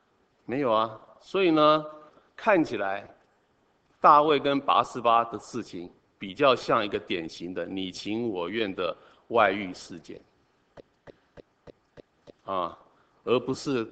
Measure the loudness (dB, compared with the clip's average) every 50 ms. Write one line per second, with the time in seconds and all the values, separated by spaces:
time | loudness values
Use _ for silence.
0 | _ _ _ _ _ _ _ _ _ -8 -4 -2 0 0 2 2 0 -2 -4 -10
1 | -20 -20 -20 _ _ -6 -2 0 2 4 4 6 6 6 6 4 0 -4 -14 -18
2 | -20 -20 _ _ _ _ _ -4 2 4 4 4 2 0 -2 -4 -4 -4 -6 -6
3 | -10 -14 -20 _ _ _ _ _ _ _ _ _ _ _ _ _ _ _ _ _
4 | 6 8 8 8 8 4 2 2 2 0 -2 0 0 2 2 2 0 0 -4 -2
5 | 2 2 4 4 2 0 -4 -12 -12 -10 -10 -10 -10 -10 -12 -14 -14 -14 -16 _
6 | _ _ _ _ -12 -10 -2 2 2 4 4 2 0 0 0 0 0 0 -4 -6
7 | -6 -4 -6 -6 -6 -8 -10 -12 -12 -10 -8 -8 -8 -8 -6 -8 -8 -8 -10 -10
8 | -8 -6 -4 -4 -4 -4 -4 -4 -6 -6 -4 -4 -4 -4 -4 -4 -6 -6 -6 -8
9 | -14 -20 _ _ _ -2 2 2 4 2 2 0 -4 -8 -10 -12 -16 -16 -16 -18
10 | -16 -18 -20 -20 -20 _ _ _ _ _ _ _ _ _ _ -20 -20 _ _ _
11 | _ -20 -20 _ _ _ _ -20 -20 _ _ _ _ -20 -20 _ _ _ _ -20
12 | -20 _ _ _ _ -20 -20 _ _ -6 -4 -2 -4 -4 -6 -12 _ _ _ _
13 | _ _ _ _ -2 0 0 0 0 -2 -6 -6 -4 -4 -2 -2 -4 -6